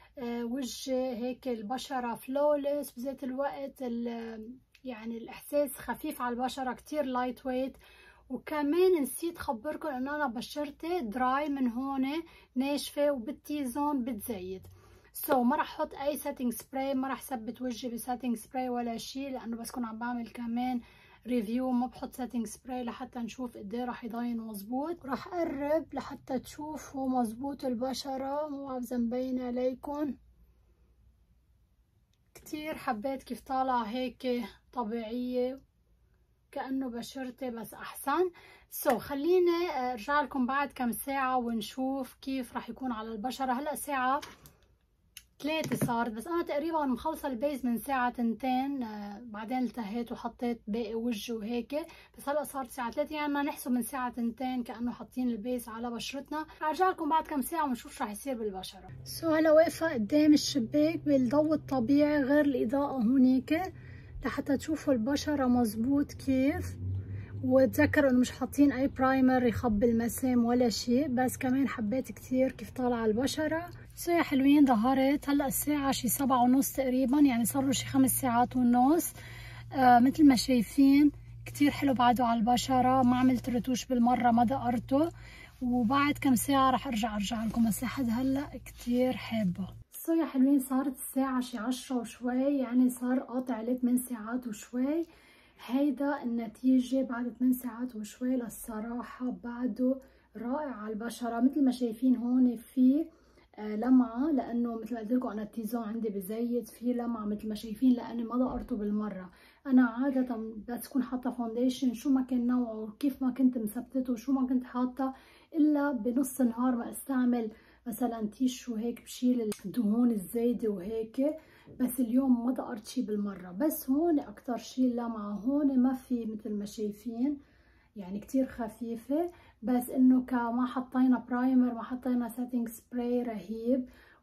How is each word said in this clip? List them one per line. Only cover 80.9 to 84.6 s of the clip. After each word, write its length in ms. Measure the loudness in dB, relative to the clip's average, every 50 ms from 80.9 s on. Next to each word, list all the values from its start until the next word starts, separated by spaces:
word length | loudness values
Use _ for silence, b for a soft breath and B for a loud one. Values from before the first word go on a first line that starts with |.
| 10 8 8 6 4 B B B B B -14
كتير 260 | -8 0 2 2 2
حلو 220 | 2 2 2 2 4
بعده 320 | 6 6 6 6 6 4
على 140 | 2 2 2
البشرة، 640 | 4 4 4 2 2 2 2 4 4 6 6 6 6
ما 140 | 4 4 6
عملت 320 | 4 4 4 2 0 -2
رتوش 360 | -2 -2 0 0 -2 -2 -2
بالمرة، 460 | 0 2 2 4 4 4 4 4 4
ما 120 | 6 6 4
دقرته. 680 | 4 2 0